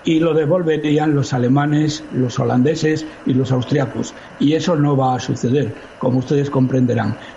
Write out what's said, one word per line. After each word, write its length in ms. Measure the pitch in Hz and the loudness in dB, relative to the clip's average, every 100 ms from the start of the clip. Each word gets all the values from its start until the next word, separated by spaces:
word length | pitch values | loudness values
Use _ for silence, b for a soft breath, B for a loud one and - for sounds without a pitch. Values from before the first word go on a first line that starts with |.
| - | 0
y 160 | 160 | 2
lo 120 | 165 | 2
devolverían 800 | 156 147 185 165 151 151 147 156 | 2 2 2 2 0 2 2 2
los 200 | 143 131 | 0 0
alemanes, 720 | 131 123 139 147 147 151 147 - | 0 2 2 2 2 0 -2 -6
los 260 | - 127 - | -4 -2 -2
holandeses 680 | 123 120 131 160 156 156 B B - | 0 2 2 2 0 -2 B B -2
y 80 | |
los 180 | 127 123 | 0 0
austriacos. 600 | 127 - 139 127 113 - B B - | -2 0 -2 -2 -4 -10 B B -2
Y 140 | 139 | 0
eso 240 | 156 147 165 | 2 0 0
no 180 | 147 139 | 2 2
va 200 | 127 123 | 0 0
a 40 | |
suceder, 540 | - 123 123 135 131 B B - | -4 -4 0 0 -2 B B -6
como 200 | - 127 | -2 -2
ustedes 300 | 127 143 143 | 0 0 0
comprenderán, 680 | 139 127 131 123 113 107 110 B | 0 2 2 2 0 -2 -6 B